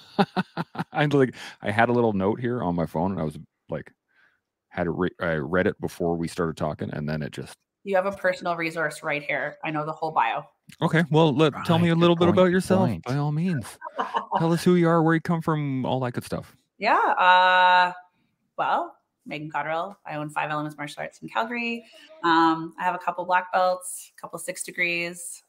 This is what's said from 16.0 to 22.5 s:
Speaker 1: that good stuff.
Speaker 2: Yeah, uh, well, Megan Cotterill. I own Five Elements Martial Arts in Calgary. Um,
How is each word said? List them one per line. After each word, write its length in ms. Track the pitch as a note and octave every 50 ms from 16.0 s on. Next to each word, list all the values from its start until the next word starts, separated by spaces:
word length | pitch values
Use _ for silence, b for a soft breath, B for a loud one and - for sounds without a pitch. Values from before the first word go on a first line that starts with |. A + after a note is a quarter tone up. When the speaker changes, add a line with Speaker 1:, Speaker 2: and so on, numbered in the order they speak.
Speaker 1:
that 100 | C3 B2
good 120 | - A#2 -
stuff. 320 | - - - - - _ _ _ _ _
Speaker 2:
Yeah, 160 | _ F#3+ A3+ D4
uh, 1000 | G4+ A#4 F#4+ - - F#3 F4+ F4+ F#3 F#3 F#3 F#3 F#3 F#3 F#3 F3+ F3+ F3+ F3+ - - - _ _ _ _ _ _ _ _ _ _ -
well, 360 | D3 - F#3+ - F4 E4+ - _ _ _ _ _ _
Megan 240 | - D#3 D3+ D3+ D3+
Cotterill. 460 | D3+ D3 D3 D#3 D#3+ E3 F3 G3 G3 _ _
I 100 | D#3+ D#3
own 140 | D3+ D3+ D3+
Five 220 | D3+ D3+ D3+ D3
Elements 260 | D3+ D3+ D3+ D3+ D3+
Martial 240 | - D3 D3+ - -
Arts 180 | - - - - -
in 60 | -
Calgary. 540 | - A3+ A3+ A#3 A#3+ A#3+ A#3 A#3 A#3 A#3 B B B B B B B - -
Um, 520 | F3 E3 E3 E3 E3